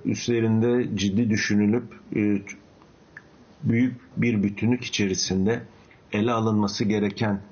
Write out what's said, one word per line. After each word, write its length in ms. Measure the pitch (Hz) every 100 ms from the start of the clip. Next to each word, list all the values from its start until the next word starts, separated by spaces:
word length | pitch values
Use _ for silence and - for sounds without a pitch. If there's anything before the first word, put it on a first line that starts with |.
üzerinde 920 | 110 110 - 120 113 110 120 123 120 101
ciddi 340 | 98 98 120
düşünülüp, 540 | 104 - 104 104 117 120 - - -
e, 260 | 104 101 98 - - - - - - - - - - -
büyük 380 | 110 117 127 123 - -
bir 260 | 117 110
bütünlük 420 | 101 101 110 123
içerisinde 800 | - - 101 90 - 92 98 120 - - - - -
ele 200 | 104 113
alınması 520 | 113 110 107 101 -
gereken 560 | 107 107 101 98 110 98 -